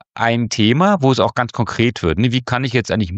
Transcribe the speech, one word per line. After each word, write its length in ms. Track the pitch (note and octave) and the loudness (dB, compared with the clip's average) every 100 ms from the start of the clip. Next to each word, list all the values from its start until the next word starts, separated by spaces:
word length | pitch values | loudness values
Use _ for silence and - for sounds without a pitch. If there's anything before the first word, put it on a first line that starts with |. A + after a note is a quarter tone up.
| - | -20
ein 340 | - A2+ A#2 A#2 | -4 -2 0 -2
Thema, 540 | - G#2+ A#2+ F#3+ G3+ | 0 2 4 2 2
wo 100 | C3+ | 2
es 80 | B2+ | 2
auch 140 | G#2 | 0
ganz 180 | - A#2+ | 0 -4
konkret 500 | - A2 - A#2 A2+ | -2 -4 0 0 0
wird, 160 | E2+ D#2 | -2 0
ne? 140 | A#2+ | 0
Wie 80 | B2 | -2
kann 240 | B2 B2 | -2 -4
ich 80 | C3 | -2
jetzt 180 | B2 A2 | -2 -2
eigentlich 220 | F#2+ G2 | -2 -2